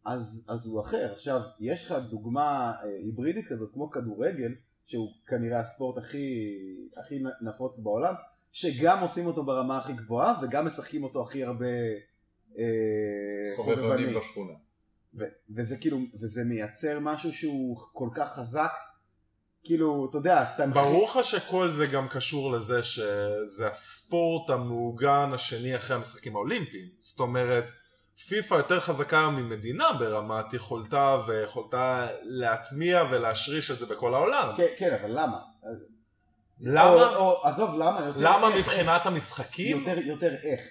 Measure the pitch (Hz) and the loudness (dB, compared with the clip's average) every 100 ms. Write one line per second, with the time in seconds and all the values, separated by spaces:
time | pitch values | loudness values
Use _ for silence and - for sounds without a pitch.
0 | 107 123 110 110 - 117 113 110 104 226 | -6 -6 -8 -14 -8 -8 -4 -6 -2 -2
1 | - - 143 131 117 - 110 175 - 151 | -4 -6 -4 -4 -4 -8 -6 -6 -4 -6
2 | 120 113 110 131 147 139 120 110 107 98 | -4 -10 -4 0 0 0 -2 -4 -8 -8
3 | 104 110 135 196 - 120 110 131 143 143 | -8 -4 -2 -4 -6 -8 -8 -8 -8 -6
4 | 120 101 147 170 120 127 _ _ _ 120 | -8 -2 -2 -2 -6 -8 _ _ _ -8
5 | 107 - _ 123 117 120 113 - 131 123 | -8 -10 _ -4 -2 -4 -6 -6 -8 -6
6 | 120 143 139 123 107 101 95 95 104 - | -10 -8 -6 -4 -6 -8 -12 -16 -18 -18
7 | - 139 131 - 113 104 127 117 107 107 | -12 -8 -6 -6 -10 -6 -8 -6 -4 0
8 | 170 185 - _ _ - 180 131 160 190 | 0 -2 -12 _ _ -6 -4 2 4 4
9 | 180 - 175 160 139 131 127 131 - 123 | 2 -2 -4 -2 -2 -2 0 -4 -6 -10
10 | 107 117 180 220 131 135 160 156 - 151 | -4 0 2 2 -2 -2 -2 -6 -8 -6
11 | 135 131 117 139 123 120 123 120 117 107 | -4 -4 -6 -6 -6 -4 -4 -2 -4 -6
12 | - _ _ _ _ - 117 113 110 107 | -12 _ _ _ _ -4 0 2 2 0
13 | 104 101 101 101 104 101 113 117 113 131 | -2 -4 -6 -4 -6 -4 0 2 2 2
14 | 131 113 - - 92 78 _ _ _ _ | 0 -2 -6 -10 -10 -12 _ _ _ _
15 | _ - 104 - _ 107 117 135 160 139 | _ -10 -10 -12 _ -8 -6 -2 -2 -2
16 | 127 104 110 110 120 117 107 - 156 147 | -6 -8 -8 -4 -4 -2 -6 -6 -4 -2
17 | 147 151 170 151 156 139 127 120 - - | -4 -4 -6 -6 -6 -4 -4 -6 -12 -8
18 | 123 139 143 - 117 135 160 - - _ | -8 -4 -6 -6 -8 -2 -2 -4 -16 _
19 | _ _ _ _ _ _ - 165 156 143 | _ _ _ _ _ _ -2 2 2 2
20 | 131 147 151 170 - - 139 139 143 165 | -2 0 4 4 4 0 2 4 6 6
21 | 220 262 240 196 - 185 180 151 147 135 | 4 2 2 0 0 2 2 2 2 0
22 | 131 131 127 147 135 120 110 123 117 - | -2 -4 -2 -2 -2 -2 0 0 0 -2
23 | 107 104 101 104 107 101 110 - - - | -2 0 0 -2 -4 -4 -4 -4 -10 -12
24 | - 170 170 165 160 127 120 120 120 117 | -2 2 2 0 0 -2 0 -2 -4 0
25 | 139 143 143 127 - 117 127 123 - 123 | 4 4 4 -2 -6 -6 -4 -4 -2 -4
26 | 113 - 123 107 110 240 160 98 90 _ | -4 -10 -8 -4 -2 -2 -4 -10 -16 _
27 | - - 123 123 123 123 120 - _ _ | -18 -4 -2 0 2 2 0 -10 _ _
28 | _ _ - 208 208 170 143 180 170 143 | _ _ -4 -4 2 2 4 2 2 -2
29 | 143 160 156 143 120 110 107 151 320 180 | 2 4 4 0 -4 -6 -6 2 2 2
30 | 117 107 107 110 107 123 - 117 107 143 | 0 -2 -2 -4 -4 -8 -6 -8 -2 2
31 | 139 135 107 110 104 127 107 127 127 127 | 4 4 2 -2 -2 -6 -6 -2 0 0
32 | 120 104 107 127 120 113 - 139 170 180 | -2 -6 -8 -2 0 0 -4 -4 2 4
33 | 151 127 117 110 - 151 147 123 117 107 | 4 2 2 0 -2 -2 -4 -6 -4 -2
34 | 123 131 175 285 156 104 262 - - - | 2 4 4 2 0 2 2 2 0 0
35 | 208 254 - 208 - _ 110 - - - | -2 -2 -2 -2 -10 _ -14 -14 -14 -20
36 | _ _ _ _ _ _ 120 151 175 170 | _ _ _ _ _ _ 2 8 12 12
37 | 165 190 190 180 143 139 208 156 160 196 | 10 8 4 4 2 2 0 2 2 2
38 | 147 139 160 202 220 202 - 190 170 170 | -2 2 6 8 6 4 2 2 4 4
39 | 185 170 - - 123 - 190 147 143 175 | 4 -2 -4 -6 -8 -4 -2 0 0 -2
40 | 139 147 170 135 147 131 - | -2 0 0 0 -4 -4 -6